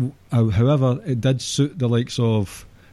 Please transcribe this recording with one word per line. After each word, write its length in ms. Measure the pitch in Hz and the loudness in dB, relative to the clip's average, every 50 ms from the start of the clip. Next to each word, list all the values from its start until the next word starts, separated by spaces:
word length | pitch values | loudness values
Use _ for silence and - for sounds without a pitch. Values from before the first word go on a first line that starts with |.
| 123 135 - - - - | -4 -4 -4 -10 -10 -2
uh, 140 | - 120 113 | 0 2 2
however, 560 | 110 95 101 117 135 151 143 131 127 123 151 - | 2 2 2 2 4 2 2 2 0 0 -2 -2
it 140 | 165 127 113 | -4 -4 0
did 220 | 104 131 131 120 | 0 0 0 0
suit 360 | - - - - 139 147 - | -4 -6 0 0 0 0 0
the 120 | 170 127 117 | -4 -2 0
likes 280 | 120 117 123 - - - | 0 0 0 -2 -2 0
of 460 | 120 113 110 107 101 - - - - - - - - - | 0 2 2 0 0 -2 -6 -16 -20 -20 -20 -20 -20 -20